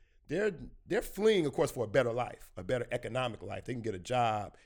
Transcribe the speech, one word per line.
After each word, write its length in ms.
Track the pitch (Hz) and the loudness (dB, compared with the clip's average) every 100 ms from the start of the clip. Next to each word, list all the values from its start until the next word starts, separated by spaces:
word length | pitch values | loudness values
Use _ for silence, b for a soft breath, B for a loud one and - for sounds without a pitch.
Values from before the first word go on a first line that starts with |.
| _ _ - | _ _ -6
they're, 240 | 156 214 160 135 - - | -2 0 -2 -10 -16 -4
they're 160 | 185 | -4
fleeing, 460 | - - 214 208 151 | -2 2 4 6 4
of 60 | |
course, 180 | 123 147 | 2 0
for 140 | - 107 | 0 0
a 20 | |
better 240 | 104 120 | 2 2
life, 380 | 117 113 - - - | 2 -2 -6 -14 -10
a 80 | |
better 220 | 92 127 120 | -2 -2 0
economic 500 | 120 107 113 127 107 | -4 -2 -2 -4 -6
life. 240 | 92 101 - | -8 -8 -6
They 80 | |
can 80 | 123 | -6
get 140 | 110 95 | -4 -6
a 40 | |
job 540 | 87 123 117 107 98 - | -2 2 2 2 -4 -10